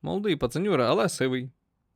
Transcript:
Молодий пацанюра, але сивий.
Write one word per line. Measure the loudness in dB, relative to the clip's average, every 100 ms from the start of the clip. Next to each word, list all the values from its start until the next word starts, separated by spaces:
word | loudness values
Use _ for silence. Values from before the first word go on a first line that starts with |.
Молодий | -4 -4 -2 0
пацанюра, | -2 -2 0 2 4
але | 2 2
сивий. | 0 -2 -2 -6 _ _ _ _